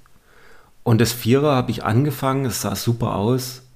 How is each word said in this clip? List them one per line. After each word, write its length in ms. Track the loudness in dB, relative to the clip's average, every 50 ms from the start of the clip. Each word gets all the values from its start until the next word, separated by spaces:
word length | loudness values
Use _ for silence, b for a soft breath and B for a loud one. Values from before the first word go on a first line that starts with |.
| -20 _ b b b b b b b b b b b b b b 0
und 160 | 2 4 4
das 120 | 4 2
Vierer 440 | 0 -4 0 2 2 4 4 2 2
hab 120 | 2 0 -2
ich 140 | -6 -4
angefangen, 640 | -2 0 2 2 2 0 -2 -2 -2 -2 -2 0 -2
es 180 | -4 -4 -4
sah 140 | -4 -4 -6
super 400 | -2 -2 -2 -2 0 -2 -2 -2
aus, 500 | 0 0 0 0 0 -2 -8 -12 -16 -20 _ -20